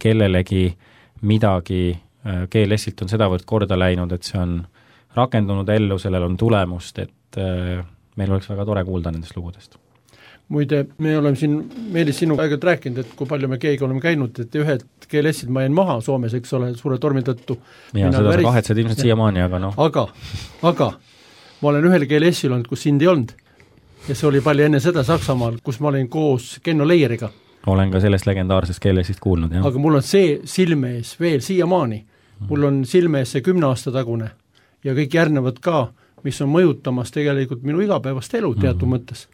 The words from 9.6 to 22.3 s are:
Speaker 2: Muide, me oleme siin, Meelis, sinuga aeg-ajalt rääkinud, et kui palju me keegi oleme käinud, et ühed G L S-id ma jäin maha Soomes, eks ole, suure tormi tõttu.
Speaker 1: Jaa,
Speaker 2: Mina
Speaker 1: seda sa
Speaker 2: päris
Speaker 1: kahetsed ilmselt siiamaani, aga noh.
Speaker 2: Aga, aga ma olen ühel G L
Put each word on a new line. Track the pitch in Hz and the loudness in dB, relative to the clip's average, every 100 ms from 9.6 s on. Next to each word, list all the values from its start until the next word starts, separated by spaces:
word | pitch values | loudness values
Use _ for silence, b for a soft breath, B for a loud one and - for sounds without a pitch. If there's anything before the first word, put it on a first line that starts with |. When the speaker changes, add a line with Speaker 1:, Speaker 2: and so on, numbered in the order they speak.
| - _ _ _ _ b b b _ | -20 _ _ _ _ b b b _
Speaker 2:
Muide, | 147 139 147 139 - | -4 0 0 -2 -4
me | 156 156 | -2 2
oleme | 147 | 2
siin, | 131 151 151 - - 214 | 2 0 -2 -4 -12 -6
Meelis, | 170 156 135 | -2 -2 0
sinuga | 165 147 | 0 0
aeg-ajalt | 156 143 180 | 0 0 0
rääkinud, | 165 135 123 | 0 -2 -8
et | 120 - | -10 -10
kui | 139 | -6
palju | 143 135 | -4 -4
me | 127 | -2
keegi | 156 139 | -2 -2
oleme | 135 131 | -2 -2
käinud, | 165 156 123 123 | 0 0 -2 -6
et | 117 | -6
ühed | 151 151 131 - _ - | -2 -2 -2 -6 _ -4
G | 147 | 0
L | 151 | 0
S-id | 151 123 | -2 -4
ma | 131 | -2
jäin | 135 | 0
maha | 160 190 117 113 | 2 2 0 -2
Soomes, | 135 120 120 | -2 -2 -4
eks | 120 | -4
ole, | 131 123 120 | -4 -4 -4
suure | 143 127 | -4 -2
tormi | 151 135 127 | 0 0 -2
tõttu. | 120 - 120 | -6 -6 -10
Speaker 1:
Jaa, | - - - 101 | -10 -20 -8 0
Speaker 2:
Mina | 98 | 2
Speaker 1:
seda | 131 107 | 4 4
sa | 175 | 4
Speaker 2:
päris | 139 | 4
Speaker 1:
kahetsed | 120 107 107 | 4 2 0
ilmselt | 113 110 | 0 2
siiamaani, | 123 113 110 92 | 2 4 2 2
aga | 90 92 | 0 0
noh. | 95 101 | -4 0
Speaker 2:
Aga, | 156 143 - - B B B B 170 | 0 0 -4 -8 B B B B 0
aga | - 120 - b b b b b b | 2 0 -2 b b b b b b
ma | 147 | 0
olen | 143 170 | 4 4
ühel | 180 135 | 4 4
G | 151 | 2
L | 170 | 2